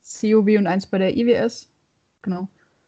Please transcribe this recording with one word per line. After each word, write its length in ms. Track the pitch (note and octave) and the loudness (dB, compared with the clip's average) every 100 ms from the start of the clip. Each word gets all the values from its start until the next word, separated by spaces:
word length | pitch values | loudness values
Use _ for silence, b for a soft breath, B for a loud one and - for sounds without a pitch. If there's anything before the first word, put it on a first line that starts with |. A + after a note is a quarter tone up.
C 340 | - - G#3+ A3 | -20 -6 2 2
O 100 | G3+ | 4
W 120 | G#3+ | 2
und 80 | F#3+ | 2
eins 220 | F#3+ - | -2 -2
bei 100 | F#3+ | -2
der 180 | F#3+ - | 0 0
E 100 | A#3 | 0
W 60 | |
S. 360 | A#3+ A#3 - - _ _ _ _ _ | 0 0 -6 -18 _ _ _ _ _
Genau. 260 | - F3+ F#3+ - _ _ | -8 -8 -8 -14 _ _